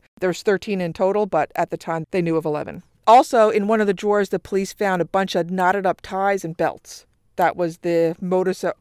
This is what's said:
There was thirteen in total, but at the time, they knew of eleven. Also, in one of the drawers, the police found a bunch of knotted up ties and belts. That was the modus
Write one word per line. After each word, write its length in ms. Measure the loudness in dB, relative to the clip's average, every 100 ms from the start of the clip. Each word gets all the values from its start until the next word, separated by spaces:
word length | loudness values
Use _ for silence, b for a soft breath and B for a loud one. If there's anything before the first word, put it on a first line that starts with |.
| _ _
There 100 | -4
was 120 | -2
thirteen 380 | -2 -2 -2 -4
in 120 | -6
total, 320 | -2 0 0 0
but 260 | -2 -2 -4
at 140 | -6
the 80 | -6
time, 280 | -6 -8 -4
they 100 | -2
knew 140 | 0 -2
of 80 | -2
eleven. 380 | -4 -8 -12 -20 _ 6
Also, 420 | 6 6 4 4
in 160 | 4 2
one 140 | 2
of 60 | 2
the 60 |
drawers, 360 | 0 0 0 0
the 100 | -4
police 340 | -2 -4 -4
found 280 | -4 -2 0
a 40 | 0
bunch 300 | 0 0 -2
of 160 | -2
knotted 340 | 0 2 2 0
up 160 | -2
ties 420 | -6 -2 0 0
and 140 | -4 -4
belts. 480 | -4 -4 -14 -20 -20 _ _ 0
That 200 | 0 0
was 240 | -4 -4
the 360 | -2 2 0 -2
modus 460 | -2 0 0 -2 -6 -4